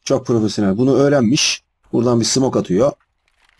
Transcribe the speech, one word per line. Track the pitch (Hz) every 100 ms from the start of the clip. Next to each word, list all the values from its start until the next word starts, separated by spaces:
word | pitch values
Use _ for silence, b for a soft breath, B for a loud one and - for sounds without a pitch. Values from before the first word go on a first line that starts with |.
Çok | - 135 127
profesyonel. | 117 107 104 101 98
Bunu | 131 127
öğrenmiş. | 139 143 113 151 - - - _ _
Buradan | 127 120 117
bir | 110
smoke | - 131 117
atıyor. | 98 90 139 - _ _ _ _ _ _